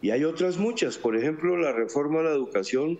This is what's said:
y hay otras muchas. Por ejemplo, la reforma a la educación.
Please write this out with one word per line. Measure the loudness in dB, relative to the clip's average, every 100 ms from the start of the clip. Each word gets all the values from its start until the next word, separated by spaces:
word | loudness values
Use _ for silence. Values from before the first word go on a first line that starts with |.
y | 0
hay | 2
otras | 0 0 0 2
muchas. | -2 0 -2 0
Por | 0 2
ejemplo, | 0 0 0 0
la | 0
reforma | 0 0 0 0 0
a |
la | 2
educación. | 0 0 -2 0 0 0 -2